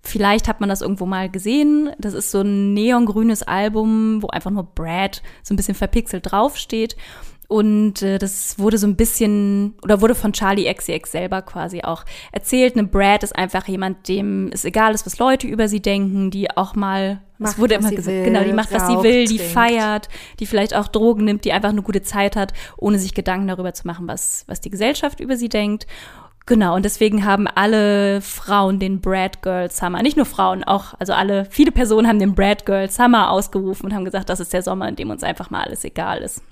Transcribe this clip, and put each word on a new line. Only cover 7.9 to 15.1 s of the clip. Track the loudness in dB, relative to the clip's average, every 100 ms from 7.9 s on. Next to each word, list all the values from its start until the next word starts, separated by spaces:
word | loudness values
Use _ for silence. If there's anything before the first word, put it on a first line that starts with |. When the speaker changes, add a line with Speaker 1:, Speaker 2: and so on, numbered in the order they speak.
| 0
Speaker 1:
äh, | -2 0
das | -2 -6 -8 0
wurde | 2 4
so | 2
ein | 4
bisschen, | 2 4 2 2 2 0 -2 -4
oder | 2 4
wurde | 4 2
von | 0
Charli | 0 0 0 -2
X | -4 -6
C | -8
X | -6
selber | -6 -4 -6
quasi | -8 -10 -8 -8
auch | -8 -8 -10 -14 -12
erzählt. | -10 -2 4 4 4
Eine | 0
Brat | 2 4 4
ist | 0 -4
einfach | -4 -4 -4
jemand, | -4 -4 -6 -4
dem | -2 -2 -2 -4
es | -6 -4
egal | 2 2
ist, | 2
was | -6